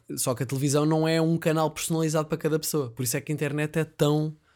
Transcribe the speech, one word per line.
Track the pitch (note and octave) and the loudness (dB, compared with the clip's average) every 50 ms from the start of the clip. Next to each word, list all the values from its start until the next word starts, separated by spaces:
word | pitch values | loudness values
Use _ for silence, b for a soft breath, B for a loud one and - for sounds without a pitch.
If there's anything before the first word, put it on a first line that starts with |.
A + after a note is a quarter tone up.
| _ - D3 | _ -10 -6
só | C3 - C#3 B2 | -4 -2 -2 -2
que | - C#3 | -2 -4
a | |
televisão | A#2 C3+ C3 C#3+ C#3+ C3+ D3 D3+ | -4 -2 -2 0 2 2 2 2
não | D#3 D#3+ D#3 D#3+ | 2 2 2 2
é | D#3+ E3 E3 | 2 2 2
um | D#3+ D#3+ E3 | 2 2 2
canal | D#3+ - E3+ D#3 D#3+ D#3 D#3 | 2 2 0 2 2 0 0
personalizado | D#3 - - - E3 D#3+ D#3+ D#3 D3+ D#3 D3+ | -2 -4 -4 -2 0 0 2 2 0 0 -2
para | D#3 D#3+ | -2 -2
cada | D#3 - D#3 D#3 D#3+ | -2 0 0 0 0
pessoa. | D3+ - - D3+ C3+ A#2 | -2 -2 -2 -2 -2 -4
Por | A#2 - | -6 -6
isso | B2+ A#2+ - | -4 -2 -2
é | C#3 | -4
que | - - | -4 -4
a | D3+ | -4
internet | C3+ D3+ C#3+ D3 D3+ D3+ D3+ - E3 | -2 -2 -2 -2 -2 -2 -2 -2 -2
é | D#3 | -2
tão | D#3 - - D#3 D3 D3+ D3+ D#3 D#3 D#3 b b b b | -2 0 2 2 4 4 4 2 -2 -4 b b b b